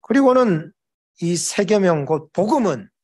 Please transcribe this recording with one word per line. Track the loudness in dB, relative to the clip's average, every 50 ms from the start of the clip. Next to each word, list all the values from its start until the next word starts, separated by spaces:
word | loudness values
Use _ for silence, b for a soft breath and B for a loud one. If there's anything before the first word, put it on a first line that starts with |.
그리고는 | -6 0 0 2 4 4 4 4 2 2 0 -2 -4 -10 _ _ _ _ _ _ _ _ _ _
이 | -4 -4 -4
새 | -4 -6 -4 -4 -4 0
계명, | 0 2 2 2 2 0 0 -2
곧 | -4 -4 -4 -4 _
복음은 | _ -4 -2 0 0 0 0 -2 -4 -4 -10 _ _ _